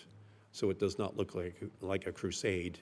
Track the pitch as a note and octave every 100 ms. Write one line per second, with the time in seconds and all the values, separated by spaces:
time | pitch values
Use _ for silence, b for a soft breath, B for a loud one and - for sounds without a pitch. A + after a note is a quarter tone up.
0 | - b b b b - G2+ F#2 G2 -
1 | G2 - F#2+ F#2+ F2 E2+ G2+ - F#2+ F#2+
2 | F#2 - G2 - A2 F#2 F2 E2